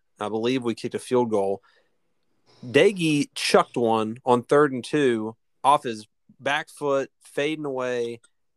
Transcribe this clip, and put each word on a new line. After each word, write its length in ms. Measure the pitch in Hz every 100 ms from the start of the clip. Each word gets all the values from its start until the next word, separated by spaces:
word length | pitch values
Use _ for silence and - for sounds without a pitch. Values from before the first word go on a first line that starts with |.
| _ -
I 80 | 104
believe 340 | 110 120 131
we 140 | 120 110
kicked 180 | 120
a 60 | 131
field 300 | - 123 120
goal. 340 | 107 98 98 _ _ _ _ _ _ _ _ _ _ 127
Doege 640 | 127 196 196 165 147 -
chucked 420 | - - 196 - 135
one 420 | 117 110 107 117 -
on 180 | 123
third 280 | 120 147 147
and 120 | 127
two 520 | - 151 135 113 110 110 _ _
off 200 | 139 147
his 240 | 123 110 107 _ _ _
back 300 | 131 151 160
foot, 400 | - 147 139 131 _
fading 420 | - - 147 156 147
away, 540 | 131 127 123 117 117 _ _ _